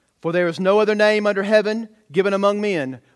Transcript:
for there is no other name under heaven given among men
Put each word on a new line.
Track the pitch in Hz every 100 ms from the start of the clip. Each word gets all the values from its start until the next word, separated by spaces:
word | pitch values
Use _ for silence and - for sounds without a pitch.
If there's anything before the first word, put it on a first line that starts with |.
| _ _
for | 165
there | 175 175
is | 165
no | 190 208
other | 214 208
name | 214 214 208
under | 196
heaven | 196 214 208 226 226 _ -
given | 151 196
among | 196 202 208
men | 208 175 131 131 _